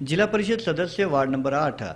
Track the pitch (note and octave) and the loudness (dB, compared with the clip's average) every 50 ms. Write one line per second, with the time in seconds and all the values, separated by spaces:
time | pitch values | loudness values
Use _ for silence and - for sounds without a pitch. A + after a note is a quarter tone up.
0 | C#3+ C3 D#3 F#3 G#3 G#3 G#3+ G#3+ G#3 G3 A3+ A3+ A3+ F3 D#3 D#3 F3+ F3 - - | -6 -2 2 2 2 2 2 0 0 0 -2 -2 0 -2 0 0 -2 -2 0 0
1 | G3 F3+ D3 C#3 C3+ C3 C3+ C3+ C3 C#3 C#3 D3 D#3 C#3+ A#2 - A2+ F2+ D#2 | 0 2 2 2 2 2 0 0 0 0 0 0 0 0 -2 -4 -8 -8 -8